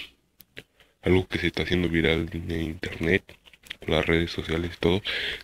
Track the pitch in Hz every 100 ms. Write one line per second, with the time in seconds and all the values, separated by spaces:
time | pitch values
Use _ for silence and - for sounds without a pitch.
0 | - _ _ _ - - - _ _ _
1 | - 92 92 80 85 - 78 90 85 82
2 | 80 80 85 82 90 82 78 85 - -
3 | 82 95 - - - - - - - 78
4 | 80 82 85 - 78 82 85 - 85 95
5 | - - - -